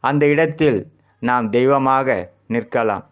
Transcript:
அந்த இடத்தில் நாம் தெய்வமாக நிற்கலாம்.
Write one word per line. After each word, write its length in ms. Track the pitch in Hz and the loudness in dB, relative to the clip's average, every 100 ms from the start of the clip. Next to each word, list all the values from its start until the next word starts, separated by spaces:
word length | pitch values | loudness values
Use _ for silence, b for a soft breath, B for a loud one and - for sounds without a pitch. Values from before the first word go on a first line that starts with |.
அந்த 180 | 131 143 147 | -2 2 2
இடத்தில் 520 | 147 160 151 151 107 - _ _ _ | 2 0 0 0 0 -4 _ _ _
நாம் 240 | 117 123 110 | -2 -2 0
தெய்வமாக 680 | 117 131 139 135 135 131 107 90 _ _ | 0 2 2 2 0 0 -4 -4 _ _
நிற்கலாம். 560 | 117 113 123 113 98 - | -6 -4 -2 -2 -4 -8